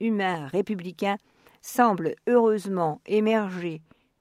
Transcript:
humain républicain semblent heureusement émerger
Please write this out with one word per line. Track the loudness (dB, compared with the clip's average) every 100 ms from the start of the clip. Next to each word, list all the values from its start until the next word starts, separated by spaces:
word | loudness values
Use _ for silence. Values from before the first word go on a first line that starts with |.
humain | -2 0 0 -2 -4
républicain | -4 -2 -4 -8 -4 -4 -4 _ _ _ _
semblent | -6 2 2 2 -2 -4 2
heureusement | 4 4 2 -2 -2 -2 -4 -2
émerger | 0 2 2 0 -6 -8 -8 _ _ _ _